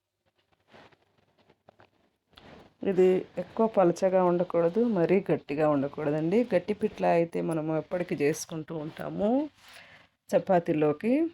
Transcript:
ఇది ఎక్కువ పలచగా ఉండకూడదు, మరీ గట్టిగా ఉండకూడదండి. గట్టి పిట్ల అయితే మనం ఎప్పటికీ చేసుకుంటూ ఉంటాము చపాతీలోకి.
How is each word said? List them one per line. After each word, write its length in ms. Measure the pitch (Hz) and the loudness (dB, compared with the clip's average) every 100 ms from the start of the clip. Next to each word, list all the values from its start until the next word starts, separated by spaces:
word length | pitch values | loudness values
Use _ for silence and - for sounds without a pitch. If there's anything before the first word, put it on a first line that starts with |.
| _ _ _ _ _ _ _ - - _ _ _ _ _ _ _ _ _ _ _ _ _ _ - - - - _ 190 | _ _ _ _ _ _ _ -20 -20 _ _ _ _ _ _ _ _ _ _ _ _ _ _ -20 -20 -20 -20 _ -2
ఇది 160 | 180 185 185 - - | 4 4 4 -2 -10
ఎక్కువ 240 | 180 - 226 | -6 -2 0
పలచగా 540 | 220 175 170 190 185 180 | 4 2 2 2 2 2
ఉండకూడదు, 540 | 175 175 170 170 196 240 196 | 2 0 0 0 2 0 0
మరీ 200 | 160 190 190 | 2 2 0
గట్టిగా 400 | 151 - 147 151 143 | -4 -4 -2 0 0
ఉండకూడదండి. 680 | 143 147 151 156 160 214 247 | -2 -4 -4 -2 0 0 0
గట్టి 240 | 175 175 208 | 0 -2 -4
పిట్ల 240 | 214 - 180 170 | -4 -2 0 2
అయితే 240 | 170 175 | 0 -4
మనం 300 | 170 160 156 156 | -4 -4 -2 -4
ఎప్పటికీ 400 | 151 185 175 151 | -4 -6 -6 -2
చేసుకుంటూ 520 | 143 156 - 165 151 165 | 0 -2 -6 -12 -10 -10
ఉంటాము 520 | 151 - 151 165 202 262 302 - - - - - _ _ - | -10 -12 -10 -4 0 0 -4 -12 -20 -20 -20 -20 _ _ -2
చపాతీలోకి. 840 | 185 170 180 175 151 151 147 220 269 330 | -2 2 0 2 0 0 0 0 0 -2